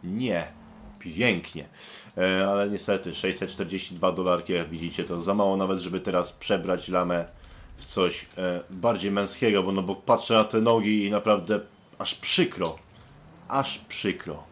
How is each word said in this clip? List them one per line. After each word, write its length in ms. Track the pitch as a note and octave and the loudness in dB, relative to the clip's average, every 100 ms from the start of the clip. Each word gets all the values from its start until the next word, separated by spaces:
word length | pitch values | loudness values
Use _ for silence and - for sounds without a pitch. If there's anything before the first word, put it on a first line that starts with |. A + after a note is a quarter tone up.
Nie. 480 | F2 G#2 B2+ F2 D2+ - - - - - | -6 -4 0 -2 -2 -12 -20 -20 -20 -16
Pięknie. 680 | F2 E2 A#2+ F#2 - D#2+ C#2+ - - - - - | -12 0 2 2 -4 -12 -14 -18 -18 -18 -12 0
E, 320 | F#2 F#2+ G2 | 2 4 2
ale 220 | G2+ G2+ | 2 0
niestety 440 | G2+ - G2 F2+ | -2 0 -2 -2
sześćset 360 | D#2 F#2+ F2+ F#2 | -4 -2 -2 -6
czterdzieści 440 | - F2+ F#2 - | -6 -6 -6 -8
dwa 180 | F2+ F#2 | -2 0
dolarki, 400 | F2+ F2+ F2 E2+ | 2 2 0 2
jak 160 | F2+ E2 | -2 -2
widzicie, 360 | E2 E2+ - | -6 -6 -6
to 160 | F2 E2+ | -4 -4
za 140 | E2+ | 0
mało 220 | G#2 G2 G2 | 2 2 2
nawet, 220 | F#2+ F#2+ | 0 -2
żeby 220 | F2 F2+ | -2 -4
teraz 320 | G2+ F2+ E2+ | 0 0 -2
przebrać 560 | - - G2 E2+ F2+ - | -6 -2 0 0 -2 0
lamę 360 | F2+ F2+ F2 E2+ - - - - - | 0 2 0 -2 -12 -20 -20 -20 -18
w 80 | |
coś, 420 | - - F2+ - - - | -8 0 2 0 -10 -6
e, 220 | F#2 F2 - | -4 -4 -6
bardziej 400 | F#2 A#2 G#2 G2 | -2 0 0 0
męskiego, 520 | G2 G2 - A#2+ G2+ | 0 -2 2 2 4
bo, 100 | F#2 | 2
no 100 | G2 | 0
bo 120 | F#2 | -2
patrzę 400 | G2 - A#2 - | -6 2 2 6
na 100 | A2+ | 4
te 160 | G#2+ A2+ | 6 4
nogi 440 | A#2 A#2 G#2 G#2+ | 4 4 4 2
i 60 | G2+ | 2
naprawdę 500 | G#2 G#2+ G#2 F2 G#2 - - - - | 2 4 2 4 -2 -2 -20 -20 -8
aż 160 | - | -6
przykro. 640 | - - - D#3 - E2+ D#2 - - - - - - - | -4 0 2 2 0 -4 -4 -16 -20 -20 -20 -20 -20 -2
Aż 300 | C3+ C3+ - | -2 0 -6
przykro. 640 | - - G#2 F2 - D2 - | -8 -4 -2 -4 -6 -12 -12